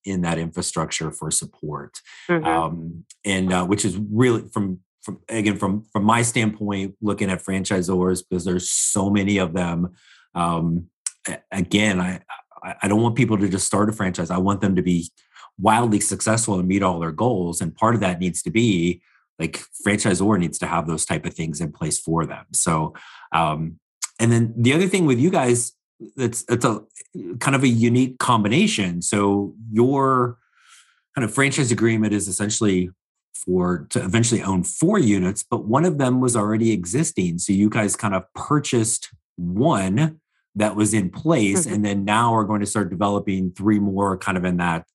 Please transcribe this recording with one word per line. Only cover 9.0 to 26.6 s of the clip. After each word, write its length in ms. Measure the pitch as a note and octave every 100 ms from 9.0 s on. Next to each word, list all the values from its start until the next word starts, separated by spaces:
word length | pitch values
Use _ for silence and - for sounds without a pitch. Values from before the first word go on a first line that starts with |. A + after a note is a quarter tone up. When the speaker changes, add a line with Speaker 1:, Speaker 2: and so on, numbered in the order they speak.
| G2
Speaker 1:
many 280 | G#2 G2 G2+
of 140 | F2+
them. 420 | F2 F2 E2+ F2 - _ - _
Um, 540 | F2 E2+ E2+ E2 E2+ F2 _ - - -
a-, 100 | - _
again, 480 | G2+ F2 G#2 G#2+ F#2
I, 200 | F2+ F#2 - - - -
I, 100 | - -
I 60 | G2
don't 120 | G#2
want 140 | A#2
people 240 | A#2 A#2 G#2+
to 100 | G2+
just 160 | F#2+
start 240 | - G2 G#2+
a 40 |
franchise. 400 | A2 F#2+ F2+ E2+
I 60 | F2+
want 220 | G2 F#2+
them 140 | G2
to 80 | F2+
be 260 | F2+ F2 E2+ - _ - - -
wildly 380 | G2 A2 A#2+ G#2
successful 600 | - F#2+ - A2+ - F#2+
and 100 | F2+
meet 140 | F#2+
all 180 | F#2+ E2+
their 100 | E2
goals. 500 | D#2 A#2+ G#2 F2 E2
And 140 | F2
part 200 | - A2
of 60 | A#2
that 200 | F#2+ E2+
needs 220 | F2+ E2+
to 80 | -
be, 520 | A2+ A#2+ F#2 E2+ F2 _ _ _ -
like, 240 | E2 - - -
franchisor 540 | - G#2 A#2 F2 G2+ G#2
needs 200 | E2+ -
to 80 | E2+
have 200 | E2+ D#2+
those 180 | D#2+
type 220 | - E2 F2
of 80 |
things 260 | - D#2+ D2
in 120 | D#2+
place 260 | - D#2+ -
for 280 | - E2 D#2
them. 200 | - -
So, 420 | - - D#2+ E2+ - - - -
um, 480 | E2 E2 D2+ D#2+ E2+ _ _ - -
and 100 | A2+
then 240 | A#2 A2+ A#2
the 160 | A#2
other 160 | E3 F#3+
thing 180 | G3 D#3+
with 120 | A#2+
you 120 | D#3
guys, 420 | F3+ B2+ A#2+ - - _ _ -
that's, 300 | - - - -
it's 160 | A#2